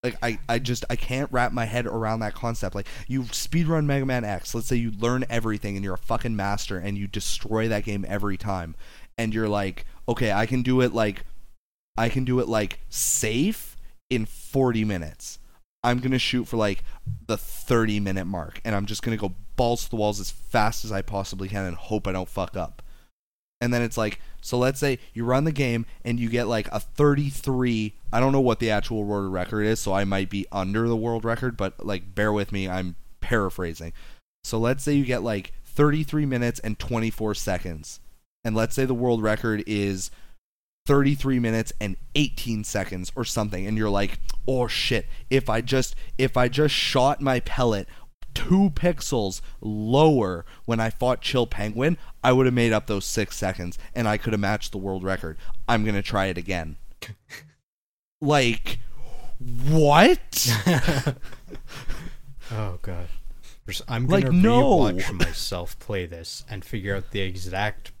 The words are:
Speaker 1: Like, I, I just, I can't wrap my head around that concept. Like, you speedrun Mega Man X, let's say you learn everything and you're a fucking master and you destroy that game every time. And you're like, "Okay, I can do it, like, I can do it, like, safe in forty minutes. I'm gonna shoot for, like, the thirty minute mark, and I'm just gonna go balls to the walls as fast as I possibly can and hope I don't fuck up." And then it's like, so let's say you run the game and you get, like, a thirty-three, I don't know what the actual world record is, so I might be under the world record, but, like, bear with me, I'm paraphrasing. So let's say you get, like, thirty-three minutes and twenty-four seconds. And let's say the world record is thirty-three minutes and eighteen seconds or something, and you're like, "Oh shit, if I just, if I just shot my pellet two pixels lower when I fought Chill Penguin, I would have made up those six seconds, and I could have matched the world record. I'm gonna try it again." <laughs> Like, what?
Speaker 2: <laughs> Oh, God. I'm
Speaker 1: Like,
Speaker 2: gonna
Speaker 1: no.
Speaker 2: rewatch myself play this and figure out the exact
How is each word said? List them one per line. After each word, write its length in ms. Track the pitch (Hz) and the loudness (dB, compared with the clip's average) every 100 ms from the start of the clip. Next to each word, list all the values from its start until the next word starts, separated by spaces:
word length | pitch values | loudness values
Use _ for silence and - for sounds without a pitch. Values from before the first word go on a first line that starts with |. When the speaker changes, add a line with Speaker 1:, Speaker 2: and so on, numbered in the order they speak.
Speaker 1:
Like, 140 | 123 120 | -4 -4
I, 160 | 117 110 - | -4 -4 -2
I 100 | 117 | -2
just, 260 | 117 120 - | 0 -4 -2
I 80 | 117 | -2
can't 340 | - 127 143 | -2 -2 -2
wrap 220 | 127 123 | 0 0
my 140 | 120 113 | 0 -2
head 200 | 120 120 | -2 -2
around 340 | 113 110 113 | -2 -2 -2
that 140 | 107 | -4
concept. 400 | - 120 113 98 | -4 -4 -4 -4
Like, 120 | 101 - - - | -4 -8 -10 -4
you 160 | 135 | -4
speedrun 600 | 120 - - 165 160 160 | -2 -4 -2 0 2 2
Mega 220 | 151 139 135 | 2 0 0
Man 180 | 123 | -2
X, 300 | 107 95 - | -2 -6 -4
let's 120 | 117 107 | -4 0
say 100 | 127 | 2
you 140 | 117 | 0
learn 340 | 101 117 127 127 | 0 0 0 0
everything 480 | 117 113 107 104 98 | 0 0 -2 -4 -4
and 80 | |
you're 100 | 101 | -2
a 40 | 90 | -2
fucking 360 | - 110 120 | 0 0 0
master 440 | 110 98 104 - 95 | -2 0 -2 -4 -6
and 180 | 95 101 | -4 -4
you 100 | 101 | -4
destroy 640 | 107 - - 101 110 113 | -4 0 0 0 0 0
that 160 | 104 | 0
game 220 | 104 104 98 | -2 -4 -4
every 300 | 101 101 98 | -2 0 -2
time. 360 | 107 95 82 80 - - - - | -2 -4 -4 -10 -12 -16 -16 -4
And 160 | 113 | -2
you're 140 | 110 110 | 0 0
like, 360 | 104 98 92 - - - | 0 -2 -4 -8 -8 -4
"Okay, 240 | 117 117 | 0 2
I 140 | 101 110 | 2 2
can 160 | 131 | 0
do 180 | 120 127 | 2 4
it, 140 | 123 | 2
like, 300 | 110 107 98 - - - - _ _ _ - | 2 0 -2 -8 -10 -12 -18 _ _ _ -2
I 100 | 117 | 0
can 160 | 131 | 0
do 160 | 127 127 | 0 0
it, 80 | 120 | 2
like, 320 | 110 107 - - | 0 -2 -6 -8
safe 880 | - - - 110 117 180 226 - - - - _ | -4 -2 0 0 2 0 -2 -8 -14 -14 -18 _
in 160 | 123 | -2
forty 600 | 110 - - 139 131 113 | -2 -6 -4 2 2 2
minutes. 540 | 107 95 78 - - - - - _ _ | 0 -2 -6 -12 -16 -16 -18 -20 _ _
I'm 140 | 120 123 | 0 0
gonna 200 | 127 131 | 2 0
shoot 300 | - 123 110 | 0 -2 -2
for, 80 | 117 | 0
like, 260 | 104 98 - - - - - | 0 0 -2 -6 -8 -8 -4
the 100 | 214 | -4
thirty 640 | - - - 120 110 104 | -4 -8 2 2 4 2
minute 240 | 101 95 | 0 -2
mark, 380 | 90 92 78 - | -2 -6 -6 -8
and 100 | 117 | -2
I'm 120 | 104 101 | -2 -2
just 160 | 104 | -4
gonna 160 | 123 110 | -2 -2
go 160 | 104 92 - - | -2 -6 -8 0
balls 280 | 120 120 | 2 2
to 60 | - | -2
the 60 | 113 | 0
walls 220 | 104 104 | 0 0
as 120 | 92 | -4
fast 520 | - - 120 107 110 | -6 0 2 4 2
as 100 | 113 | -2
I 100 | 101 | -4
possibly 460 | 95 101 95 95 95 | -4 -4 -4 -6 -4
can 180 | 104 95 | -2 -2
and 100 | - | -4
hope 320 | - 107 101 | -2 -2 0
I 40 | |
don't 140 | 92 90 | -4 -4
fuck 280 | - 90 98 | -4 -4 -4
up." 240 | 80 - - - - _ _ _ _ _ | -6 -8 -14 -16 -20 _ _ _ _ _
And 120 | 120 | 0
then 80 | 120 | 0
it's 160 | 117 113 | 0 0
like, 220 | 107 98 - - | -2 -2 -10 -10
so 160 | - 123 | -4 2
let's 240 | 127 139 | 2 2
say 180 | 143 131 - | 0 -2 -6
you 140 | - 117 | -6 0
run 180 | 127 | 2
the 80 | 156 | 2
game 320 | 143 135 117 117 - | 0 0 0 -2 -8
and 160 | - 120 | -4 -2
you 120 | 117 | 0
get, 180 | 117 113 | 0 0
like, 200 | 113 104 | -2 -2
a 120 | 110 | -4
thirty-three, 1120 | - - 147 143 143 139 - 131 127 113 107 - - | -6 4 4 6 0 -2 -2 0 2 2 -2 -4 -2
I 80 | 113 | 4
don't 140 | 131 | 4
know 80 | 135 | 4
what 180 | 123 110 | 4 2
the 120 | 117 | 2
actual 340 | 107 - 113 | 2 0 -2
world 260 | 104 104 98 | -2 -2 -2
record 340 | 92 90 107 | -2 -2 0
is, 160 | 107 110 | 0 0
so 120 | - | 0
I 120 | 95 | 0
might 260 | 101 98 95 | 2 0 0
be 160 | 101 95 | -2 -4
under 380 | 98 95 104 117 | -2 0 0 2
the 80 | 113 | 0
world 300 | 117 117 113 | 0 -2 -2
record, 320 | 117 127 117 | -2 -2 -2
but, 260 | 95 - | -4 -4
like, 300 | 104 98 95 | -4 -4 -4
bear 180 | 95 107 | 0 2
with 200 | 104 98 | 2 0
me, 180 | 101 95 | -2 -2
I'm 260 | 92 92 87 - - | -2 -4 -6 -12 -8
paraphrasing. 720 | - 117 98 - 87 80 82 - - - _ _ | 0 0 0 -2 -6 -6 -10 -12 -14 -18 _ _
So 140 | - 113 | -6 0
let's 240 | 117 135 | 0 0
say 120 | 143 | 2
you 100 | 143 | 2
get, 180 | 131 123 | 2 0
like, 300 | 107 104 95 - - | -2 -4 -4 -12 -8
thirty-three 580 | - 147 147 151 151 | 2 4 4 0 0
minutes 340 | 147 127 120 117 | 0 0 0 -2
and 180 | 110 107 | -4 -4
twenty-four 560 | - 117 113 - 107 | -2 0 0 -2 -2
seconds. 640 | 101 - 90 90 80 76 - - - _ _ | -2 -2 -2 -4 -8 -12 -18 -20 -20 _ _
And 140 | - 110 | -2 0
let's 180 | 113 | 2
say 120 | - 131 | 2 2
the 80 | |
world 280 | 123 123 117 | 2 2 2
record 400 | 107 107 117 107 - | 2 2 0 -2 0
is 440 | 104 101 95 - - - - _ _ _ _ - | 0 0 -2 -6 -10 -18 -20 _ _ _ _ 2
thirty-three 520 | 143 139 143 135 131 | 4 4 2 2 2
minutes 360 | 117 113 113 - | 2 2 0 -2
and 200 | 104 95 - | -2 -4 -2
eighteen 500 | - 143 - - 113 | 0 2 0 -2 -2
seconds 480 | 107 107 92 92 92 | -2 -4 -4 -6 -6
or 120 | - 117 | -6 -4
something, 400 | - 104 92 101 | -2 -2 -2 -2
and 100 | 107 | 0
you're 140 | 110 | 2
like, 300 | 101 101 - - - - | 2 2 2 2 2 2
"Oh 180 | 131 120 | 0 0
shit, 360 | - - 117 - - - | 0 0 0 -2 -6 2
if 220 | 135 123 | 0 2
I 100 | 113 | 0
just, 340 | 117 131 - - - - | 2 2 2 -2 -2 2
if 220 | 131 - | 2 4
I 100 | 123 | 2
just 260 | 131 151 | 4 2
shot 460 | - - 135 131 143 | 2 2 4 4 2
my 200 | 139 127 | 2 2
pellet 460 | - - 123 104 104 - - - - | 0 2 2 2 -2 -12 -18 -14 -8
two 380 | - - 185 196 | -4 4 6 6
pixels 720 | 147 175 143 - 135 101 98 - - | 4 2 2 0 0 0 -4 -10 -8
lower 840 | 107 107 107 131 160 143 98 87 - - | -6 -4 2 6 8 6 2 -2 -8 -12
when 160 | - 113 | -2 0
I 80 | 113 | 0
fought 320 | - 123 123 | 0 0 0
Chill 260 | - 131 117 | 0 0 2
Penguin, 520 | - 110 107 143 175 - - | 0 -2 0 0 0 -4 0
I 80 | 127 | 4
would 140 | 127 131 | 6 6
have 80 | |
made 180 | 123 117 | 6 4
up 140 | 110 - | 4 2
those 180 | 101 | -2
six 320 | - - 101 - | -2 -2 -4 -2
seconds, 400 | 95 95 87 - - | -4 -2 -6 -6 -6
and 140 | - 113 | -2 0
I 80 | 107 | 0
could 160 | - | 0
have 80 | 107 | 0
matched 320 | 98 104 - | 0 -2 -4
the 60 | 104 | -6
world 260 | 95 95 | -4 -4
record. 320 | 92 95 80 78 - - - | -2 -2 -4 -4 0 0 2
I'm 160 | 117 | 2
gonna 160 | 107 101 | 4 0
try 240 | 101 104 95 | 0 0 0
it 120 | 90 | -2
again." 380 | 90 90 80 80 - - | -4 -4 -4 -10 -14 -14
<laughs> 140 | - 104 _ - - _ _ _ _ _ _ _ | -16 -16 _ -20 -20 _ _ _ _ _ _ _
Like, 560 | 143 147 123 117 - - - - - - - - | 4 6 6 4 0 0 -2 -4 -4 -2 -2 -2
what? 1080 | 120 120 135 160 147 147 226 359 - - 127 110 104 | 2 4 6 6 8 10 10 8 2 -2 0 2 2
Speaker 2:
<laughs> 500 | 165 - 143 139 131 - - - - - - - - 170 - - 139 - | 4 4 2 0 -4 -6 -8 -12 -12 -12 -8 -2 -2 -4 -10 -12 -12 -8
Oh, 260 | 110 107 90 | -4 -4 -4
God. 260 | - 87 87 - - - - - - - - | -6 -4 -4 -4 -4 -10 -14 -16 -10 -10 -4
I'm 180 | 117 127 | -2 4
Speaker 1:
Like, 180 | 190 | 4
Speaker 2:
gonna 120 | - 175 | 6 6
Speaker 1:
no. 240 | 208 123 - 180 | 8 8 8 8
Speaker 2:
rewatch 320 | 127 90 95 | 6 4 0
myself 680 | 90 82 - - 90 87 - | 2 2 2 -4 -4 -4 -8
play 280 | - 101 87 | -6 -4 -4
this 380 | 85 82 - - | -8 -12 -14 -12
and 160 | 104 | -12
figure 320 | - 113 101 98 | -6 -6 -2 -2
out 160 | 95 | -2
the 80 | 101 | -2
exact 720 | 95 92 90 92 104 - - - | -2 -2 -4 -2 -2 -4 -12 -16